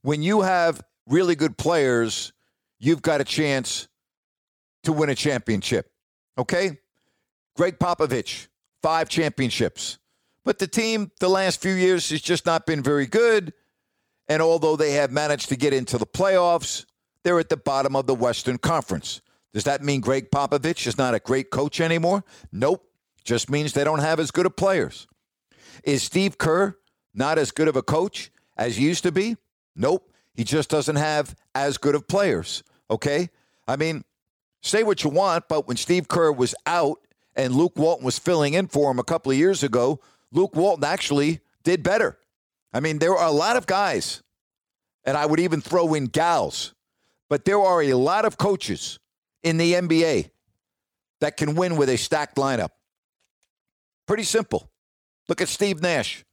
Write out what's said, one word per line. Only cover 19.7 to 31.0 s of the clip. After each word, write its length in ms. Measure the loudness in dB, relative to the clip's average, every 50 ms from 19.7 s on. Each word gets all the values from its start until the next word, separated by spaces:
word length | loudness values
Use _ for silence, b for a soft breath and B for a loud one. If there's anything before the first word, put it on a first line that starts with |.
| -2 0
mean 180 | 0 -2 -2 0
Greg 300 | 0 0 0 0 0 -2
Popovich 560 | 0 0 0 0 0 0 0 -2 -4 -2 -4
is 100 | -4 -2
not 180 | 0 0 0 0
a 40 | -2
great 320 | _ 0 -2 -2 -2 -2
coach 280 | -4 -4 -4 -4 -2 -2
anymore? 440 | -2 0 0 0 0 0 0 -2 B B B B B B
Nope. 340 | -4 -2 0 0 0 -2 _ _ _ _ _ _ _ _
Just 280 | _ -2 -2 -2 -2 -2
means 240 | -2 -2 -2 -2 -2
they 100 | 0 0
don't 140 | 2 2 0
have 200 | 2 0 0 0
as 120 | -2 -2
good 160 | 0 0 0
of 100 | 0 0
players. 500 | 0 0 2 2 0 -2 -4 -6 -16 -20 _ _ _ _ _ _ _ _ B B B B B B B B
Is 180 | -2 -2 0
Steve 360 | -2 -2 -2 0 0 0 -2 _
Kerr 400 | 0 0 2 2 2 0 -2 _ _ _ _ _ _ _
not 240 | _ -2 -2 0 2
as 140 | 0 0 0
good 180 | 0 0 0 2
of 80 | 2
a 60 | 0
coach 480 | 0 0 0 0 0 -2 -6 -12 -16 -16 _ _ _ _ _
as 220 | -6 -4 -4 0 0
he 80 | 0
used 160 | 0 0 0
to 100 | -2 -2
be? 240 | 0 0 -2 -2 -6 -8 _ _ _ _ _ _ _
Nope. 340 | -2 0 0 0 -2 _ _ _ _ _ _
He 100 | _ -6
just 280 | -4 -2 0 -2 0 0
doesn't 260 | 0 0 0 0 0
have 400 | 0